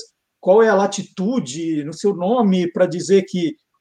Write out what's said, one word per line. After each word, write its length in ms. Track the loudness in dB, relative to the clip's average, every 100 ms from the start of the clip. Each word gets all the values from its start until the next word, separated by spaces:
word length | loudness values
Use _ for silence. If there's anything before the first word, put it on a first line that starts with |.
| -4 _ _ _
qual 220 | 2 4
é 80 | 4
a 60 | 2
latitude 1080 | 0 -4 -10 -6 -4 -4 -6 -8 -6 -6
no 100 | -6
seu 200 | -4 -2
nome 580 | -2 0 2 2 2 0
pra 140 | 0 0
dizer 380 | 0 2 2
que 320 | 2 -2 -4 -6 _ _